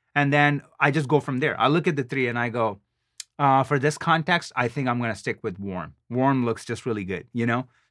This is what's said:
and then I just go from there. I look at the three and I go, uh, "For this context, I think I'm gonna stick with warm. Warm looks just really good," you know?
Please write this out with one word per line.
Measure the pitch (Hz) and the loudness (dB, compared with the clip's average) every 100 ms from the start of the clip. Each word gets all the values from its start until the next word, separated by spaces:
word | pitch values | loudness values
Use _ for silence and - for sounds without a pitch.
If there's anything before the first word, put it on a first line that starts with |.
| _ 147 | _ 0
and | 143 | 4
then | 147 147 143 - - | 4 4 2 -6 0
I | 143 | 2
just | 151 135 | 2 2
go | 147 | 2
from | 143 127 | 2 -2
there. | 143 - | -2 2
I | 127 | 2
look | 156 175 | 2 0
at | 143 | -2
the | |
three | 123 135 120 | -4 -2 -2
and | 120 | -2
I | 120 | -4
go, | 120 110 98 _ _ _ - - - | -2 -2 -4 _ _ _ -20 -16 0
uh, | 139 135 | 4 4
"For | 131 143 | 2 0
this | 151 151 | 0 0
context, | 170 165 160 170 - 123 | 0 0 2 -2 -2 -4
I | 120 | -4
think | 143 127 | -2 -2
I'm | 120 | -2
gonna | 117 101 | -4 -4
stick | 120 104 | -6 -6
with | 110 92 | -8 -8
warm. | 98 90 82 - - | -8 -8 -10 -16 -6
Warm | 120 135 131 | 0 2 2
looks | 120 113 - | 0 -2 -6
just | 117 127 | -8 -6
really | 107 | -6
good," | 92 92 - | -6 -8 -8
you | 120 120 | -4 0
know? | 120 127 _ _ | -2 -4 _ _